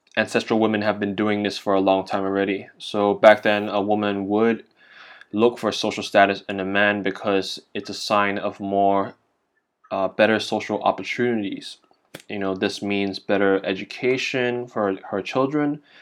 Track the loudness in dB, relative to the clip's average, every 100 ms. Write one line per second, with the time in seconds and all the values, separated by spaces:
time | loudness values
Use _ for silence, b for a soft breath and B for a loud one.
0 | _ -4 0 0 0 2 2 2 0 -2
1 | -2 -2 0 0 -2 -4 0 2 4 2
2 | 0 -4 -2 0 0 -2 -8 -16 -8 0
3 | 2 8 8 8 6 0 0 -2 0 0
4 | 0 -2 0 2 2 0 -4 _ B B
5 | B B B 2 2 2 -4 -2 -4 -4
6 | 0 4 4 2 -4 -6 -2 2 2 2
7 | -2 -4 0 0 -2 -8 -12 -12 -10 -8
8 | -2 0 0 -2 -6 -6 -4 0 2 2
9 | -2 -8 _ _ _ _ _ _ -8 -4
10 | -4 2 2 2 -2 -6 -4 -2 -2 -2
11 | -4 -4 -2 -2 -4 -8 -14 -18 _ _
12 | _ -20 -12 -6 -4 -2 -4 -4 -4 -2
13 | -2 -4 -2 0 2 2 0 -6 -6 -6
14 | -2 -2 -2 -2 -2 -4 -6 -4 -2 -2
15 | -6 -6 -4 -2 0 0 -2 -4 b b